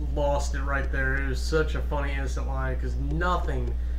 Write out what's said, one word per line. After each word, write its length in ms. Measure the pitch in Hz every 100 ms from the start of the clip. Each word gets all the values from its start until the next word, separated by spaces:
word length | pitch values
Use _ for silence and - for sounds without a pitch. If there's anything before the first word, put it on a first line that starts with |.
| 147 147
lost 400 | 143 143 139 143
it 60 |
right 300 | 139 135 135
there. 240 | 135 135 135
It 120 | 139
was 120 | 127
such 360 | - 160 156 139
a 60 |
funny, 320 | 127 - -
innocent 340 | - - 139 127
line, 320 | 131 131 127
'cause 160 | 127 127
nothing 760 | 139 156 180 175 - 135 120 - -